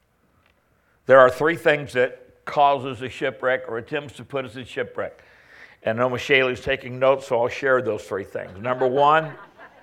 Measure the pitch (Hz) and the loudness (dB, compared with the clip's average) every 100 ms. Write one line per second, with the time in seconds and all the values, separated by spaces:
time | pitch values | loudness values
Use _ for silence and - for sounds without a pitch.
0 | _ _ _ _ _ _ _ _ _ _ | _ _ _ _ _ _ _ _ _ _
1 | - 131 127 - 151 165 170 147 143 123 | 6 8 8 6 -2 0 0 0 0 -2
2 | 131 - - _ - - 143 139 131 117 | -2 -2 -20 _ -8 0 2 2 -4 -10
3 | 127 - 143 131 131 127 127 113 117 147 | -12 -6 -6 -4 -2 -2 -4 -10 -8 -10
4 | 143 - 120 139 127 131 120 - 123 - | -10 -16 -10 -10 -10 -12 -14 -10 -10 -8
5 | 95 - _ _ _ - - _ - 113 | -10 -12 _ _ _ -20 -20 _ -6 -2
6 | 127 123 - 135 131 120 - 135 123 127 | -2 -2 2 2 2 -2 -6 -6 -8 -2
7 | 131 135 - 117 120 - 139 127 110 107 | 0 0 -2 -2 -2 -4 0 0 0 -6
8 | - 98 101 110 92 92 120 127 131 135 | -6 -8 -8 -12 -12 -10 -6 -2 0 2
9 | 143 160 156 135 - _ - _ | 4 4 0 -10 -20 _ -20 _